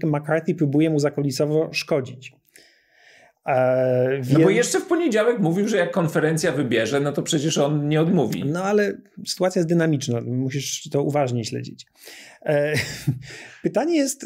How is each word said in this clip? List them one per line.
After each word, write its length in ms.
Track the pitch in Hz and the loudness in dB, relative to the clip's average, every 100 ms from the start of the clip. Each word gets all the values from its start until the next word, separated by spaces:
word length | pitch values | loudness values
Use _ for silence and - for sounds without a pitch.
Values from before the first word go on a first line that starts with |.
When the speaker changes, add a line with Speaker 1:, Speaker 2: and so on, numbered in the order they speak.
Speaker 1:
McCarthy 520 | 165 147 151 160 165 185 | 0 -2 -2 -2 -2 0
próbuje 340 | 151 139 160 | 0 2 2
mu 100 | 156 | 2
zakulisowo 680 | 147 143 143 127 147 151 160 | 0 0 -2 0 0 0 0
szkodzić. 600 | 165 - 156 123 123 - - _ - _ _ _ _ - - - _ - | -4 -2 -2 -2 -10 -20 -20 _ -20 _ _ _ _ -20 -20 -20 _ -2
E, 760 | 131 127 127 127 127 127 139 127 | 0 2 2 2 2 2 0 2
Speaker 2:
No 60 | 147 | 4
bo 60 | 185 | 6
Speaker 1:
więc 60 | |
Speaker 2:
jeszcze 280 | 214 240 370 | 4 2 0
w 60 | - | 0
poniedziałek 520 | 339 339 214 226 240 | 0 2 2 2 2
mówił, 280 | 156 175 208 | 2 2 0
że 100 | 208 | 0
jak 140 | 175 | 0
konferencja 600 | 190 160 165 156 156 180 | 0 0 2 2 2 0
wybierze, 480 | 143 127 113 113 139 | 0 0 0 2 0
no 120 | 143 | 0
to 100 | 139 | -2
przecież 340 | - 160 151 156 | -2 0 0 0
on 300 | 143 151 147 | 0 0 0
nie 120 | 156 | 2
odmówi. 440 | 165 180 113 - 135 | 2 2 0 -2 -4
Speaker 1:
No 180 | 165 | -2
ale 340 | 190 208 202 - - - - | 0 2 0 -2 -12 -14 -10
sytuacja 320 | - 185 185 | -2 0 2
jest 100 | 165 | 2
dynamiczna, 520 | 170 160 147 123 117 | 4 4 2 0 -4
musisz 680 | 117 127 131 139 135 - 151 | -2 -4 -2 -4 -6 -8 -4
to 120 | 143 | -2
uważnie 420 | 147 143 135 123 107 | 0 0 0 -2 -4
śledzić. 400 | 123 123 - - _ - - - - - | -8 -10 -14 -20 _ -20 -20 -20 -10 -2
E, 280 | 147 147 151 - - - - | 0 0 -2 -6 -6 -4 -6
<laughs> 480 | - - - - | -6 -18 -20 -6
pytanie 340 | 170 202 294 330 | -4 0 0 2
jest 280 | 269 - | 0 -4